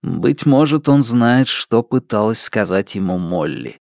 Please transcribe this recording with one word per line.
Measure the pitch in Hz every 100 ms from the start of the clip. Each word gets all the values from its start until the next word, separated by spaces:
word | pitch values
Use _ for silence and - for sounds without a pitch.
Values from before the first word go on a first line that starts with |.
быть | - 82 - 147 -
может, | 135 151 151 147
он | 139
знает, | 113 120 117 123 131
что | - - 113
пыталась | 117 127 - 107 107 110
сказать | - 110 92 92 98 101
ему | 95 90
Молли. | 85 87 76 62 60 -